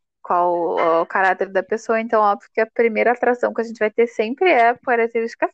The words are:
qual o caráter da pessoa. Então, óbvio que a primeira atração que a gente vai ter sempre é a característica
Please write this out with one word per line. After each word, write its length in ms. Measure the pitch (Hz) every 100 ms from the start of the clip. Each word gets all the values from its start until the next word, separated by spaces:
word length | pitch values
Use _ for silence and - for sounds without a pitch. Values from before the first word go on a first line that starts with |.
| _ _
qual 800 | - 180 175 175 165 90 165 165
o 40 | 165
caráter 420 | 208 190 185 190
da 120 | 190
pessoa. 380 | 185 226 - 226
Então, 220 | 226 226
óbvio 260 | 208 202 _
que 60 | -
a 60 | 220
primeira 420 | - 233 214 214
atração 400 | 240 247 247 214
que 60 | 220
a 20 |
gente 140 | 233 220
vai 120 | 214
ter 160 | - 233
sempre 400 | - 220 269 370
é 180 | 269 233
a 80 | 254
característica 680 | - 233 226 233 233 - 349